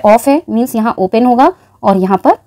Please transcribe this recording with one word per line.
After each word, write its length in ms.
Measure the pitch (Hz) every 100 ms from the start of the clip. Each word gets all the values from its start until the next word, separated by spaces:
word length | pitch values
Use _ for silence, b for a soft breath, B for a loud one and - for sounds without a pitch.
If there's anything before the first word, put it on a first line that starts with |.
| 208
ऑफ 220 | 226 277
है, 140 | 285 277
means 260 | 220 254 226
यहाँ 180 | 220 -
open 280 | 185 226 247
होगा 260 | 240 302 b b b
और 140 | 208 196
यहाँ 200 | 185 -
पर 200 | 294 440